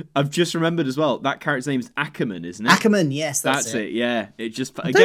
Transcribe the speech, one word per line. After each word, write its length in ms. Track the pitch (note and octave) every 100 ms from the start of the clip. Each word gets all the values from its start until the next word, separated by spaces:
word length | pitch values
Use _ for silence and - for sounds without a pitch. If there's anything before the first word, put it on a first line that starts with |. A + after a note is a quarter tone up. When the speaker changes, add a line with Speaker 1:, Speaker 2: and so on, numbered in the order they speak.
| D#3+ C#3
Speaker 1:
I've 140 | C#3+
just 260 | D#3 E3+ F3
remembered 320 | E3 E3+ C#3+
as 100 | C3
well, 200 | D#3 A#2
that 220 | C#3 -
character's 260 | - C#3+ C3
name 140 | C3+
is 100 | A#2 -
Ackerman, 480 | D3 - C3 F2+ E2+
isn't 200 | F#2 G#2+
it? 40 |
Speaker 2:
Ackerman, 400 | F#3+ A3 G3+ D#3
yes, 300 | C#3 D#3 C3+
that's 240 | C3+ C3+ A2
Speaker 1:
That's 100 | A#2
Speaker 2:
it. 120 | G#2
Speaker 1:
it, 40 |
yeah. 360 | A2 A#2+ A#2+ G2+ -
It 120 | A2+
just, 300 | A2 B2+ -
Speaker 2:
I 40 |
don't 60 | -
Speaker 1:
again, 100 | C3+